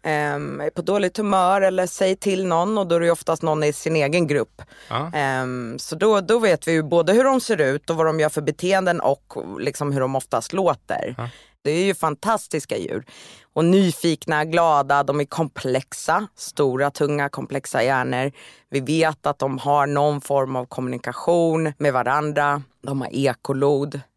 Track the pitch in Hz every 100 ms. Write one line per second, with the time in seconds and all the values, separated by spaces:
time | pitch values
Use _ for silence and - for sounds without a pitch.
0 | 160 151 147 143 143 139 151 - 165 202
1 | 185 - 208 190 180 196 190 185 185 -
2 | 190 190 202 185 185 165 185 214 185 170
3 | 170 165 - 160 165 151 151 143 160 160
4 | 143 175 156 147 110 - - - - 113
5 | 160 160 139 131 127 127 117 131 - 160
6 | 208 208 180 233 220 160 - 165 151 170
7 | 160 220 262 262 - 196 139 143 - 165
8 | 160 160 151 - 147 151 180 190 185 175
9 | - 139 _ - - 90 131 - 143 139
10 | 131 135 - 120 - 185 175 139 _ -
11 | - 127 120 - _ _ 143 160 196 185
12 | 160 147 208 220 - 147 - 110 87 107
13 | 131 - - - _ - 170 190 185 151
14 | 170 151 - 151 156 165 170 147 139 143
15 | 143 147 143 - 160 - 131 127 - -
16 | - 170 208 - - - 139 127 143 -
17 | 147 147 143 - 135 139 - 131 120 131
18 | 127 127 139 - - - _ 139 127 160
19 | 160 151 143 147 139 131 131 143 143 143
20 | 147 143 - 143 135 131 123 - 127 123
21 | 123 - - 175 165 160 160 143 143 127
22 | 120 147 151 147 143 147 139 _ - 135
23 | 123 - 139 120 - 135 139 143 147 143
24 | -